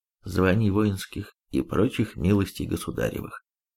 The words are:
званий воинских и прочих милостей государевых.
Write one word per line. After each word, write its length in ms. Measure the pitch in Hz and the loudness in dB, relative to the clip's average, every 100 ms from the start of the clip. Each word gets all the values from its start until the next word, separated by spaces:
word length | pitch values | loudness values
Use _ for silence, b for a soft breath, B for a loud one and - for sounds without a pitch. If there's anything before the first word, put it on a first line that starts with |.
| _ _ | _ _
званий 480 | - 92 92 101 107 | -6 2 4 4 4
воинских 640 | 95 107 95 - - 101 - _ | 2 2 0 -6 -10 -10 -14 _
и 100 | 65 | -2
прочих 540 | - 73 120 - 107 - | 0 2 2 2 -4 0
милостей 500 | 80 101 95 - - | 2 2 2 -4 -4
государевых. 800 | - - - 57 - - - _ _ _ | -4 -6 -4 -4 -4 -10 -12 _ _ _